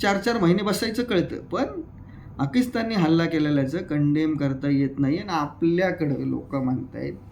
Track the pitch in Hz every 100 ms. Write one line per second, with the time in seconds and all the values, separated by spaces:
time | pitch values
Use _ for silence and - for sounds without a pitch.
0 | 208 196 240 233 170 190 208 202 226 226
1 | 240 185 - - - 196 277 381 - -
2 | - - - - 139 247 247 233 226 214
3 | 156 165 165 160 151 143 131 170 - 147
4 | 147 151 156 147 139 131 143 139 135 139
5 | 135 170 202 165 147 - 170 170 185 175
6 | 147 127 135 127 - 139 127 127 - 117
7 | 139 - -